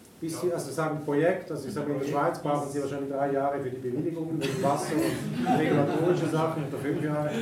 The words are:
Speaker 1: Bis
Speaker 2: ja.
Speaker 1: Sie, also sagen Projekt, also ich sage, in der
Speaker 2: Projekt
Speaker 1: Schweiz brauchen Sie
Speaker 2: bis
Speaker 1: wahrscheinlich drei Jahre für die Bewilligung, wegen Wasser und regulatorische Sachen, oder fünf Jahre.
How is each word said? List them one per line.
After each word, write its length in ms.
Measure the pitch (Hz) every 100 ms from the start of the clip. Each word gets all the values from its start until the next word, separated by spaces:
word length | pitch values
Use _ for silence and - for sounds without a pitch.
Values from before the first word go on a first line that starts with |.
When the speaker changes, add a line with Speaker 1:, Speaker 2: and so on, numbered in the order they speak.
| - -
Speaker 1:
Bis 140 | 160
Speaker 2:
ja. 60 | -
Speaker 1:
Sie, 140 | 175
also 180 | 160 139
sagen 300 | - 151 147
Projekt, 480 | 147 143 165 190 -
also 160 | 147 135
ich 60 |
sage, 140 | 151 143
in 60 |
der 60 | 139
Speaker 2:
Projekt 180 | 139 143
Speaker 1:
Schweiz 240 | 147 -
brauchen 260 | 147 143 143
Sie 60 |
Speaker 2:
bis 80 | 143
Speaker 1:
wahrscheinlich 280 | 139 139 139
drei 200 | 139 139
Jahre 300 | 139 139 139
für 80 | 127
die 80 | 123
Bewilligung, 640 | 127 131 170 165 160 151
wegen 240 | 135 -
Wasser 320 | 135 147 - 151
und 640 | 165 - - - 123 151
regulatorische 680 | 156 147 147 151 175 151 156
Sachen, 400 | 156 160 160 139
oder 100 | 131
fünf 260 | 135 165
Jahre. 280 | 151 151 151 226